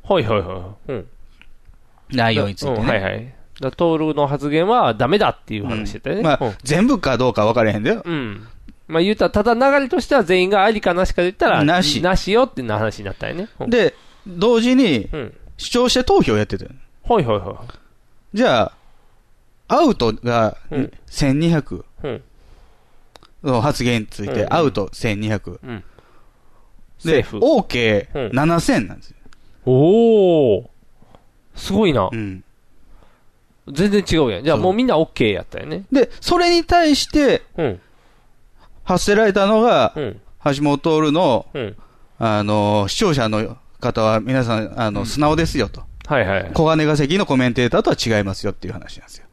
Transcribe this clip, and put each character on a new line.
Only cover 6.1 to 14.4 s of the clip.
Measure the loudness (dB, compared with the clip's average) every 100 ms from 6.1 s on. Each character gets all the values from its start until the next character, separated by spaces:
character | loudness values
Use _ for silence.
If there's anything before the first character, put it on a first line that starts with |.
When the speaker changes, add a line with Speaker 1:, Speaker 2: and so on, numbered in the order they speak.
Speaker 1:
よ | -2
ね。 |
Speaker 2:
う |
ん。 | 0
ま | 0
あ、 | -2
Speaker 1:
う |
ん。 | -6
Speaker 2:
全 | -2 2 2
部 | 2
か | 0 0
ど | 0
う |
か | 2 2
分 |
か | 2
ら | 2
へ | 0
ん |
だ | -2
よ。 | -2
Speaker 1:
う | -4
ん。 | -6 -6 -12 -16 -20 -20 -20 -4
ま | 0
あ、 |
言 | 0
う | 2
た | 0
ら、 |
た | 2
だ | 0
流 | 2 2 2
れ | 0
と | -4
し | 0
て | 0
は |
全 | 2 2 2
員 |
が | 2
あ | 2
り | 2
か | 0 0
な | 0
し |
か | 0
で | -2
言 |
っ | 0
た | 0
ら、 | 2
Speaker 2:
な | 2 2
し。 | 0 0
Speaker 1:
な | 2 0
し | 2
よ | 2
っ | 2
て | -2
な | -6 -2
話 | -4 -4
に | -12
な |
っ | -8
た | -8
よ | -8
ね。 | -10 -8
う | 0
ん。 |
Speaker 2:
で、 | 2 2 -2 -20 -20 -14
同 | -2